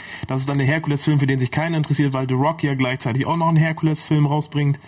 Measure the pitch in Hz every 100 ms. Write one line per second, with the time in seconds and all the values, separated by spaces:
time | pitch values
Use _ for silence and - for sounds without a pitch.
0 | - - - 131 135 139 135 156 156 143
1 | - 147 135 135 127 - 165 160 147 147
2 | 143 131 131 131 147 165 143 135 127 131
3 | 123 123 139 165 165 160 160 156 160 151
4 | - 151 147 151 147 147 147 139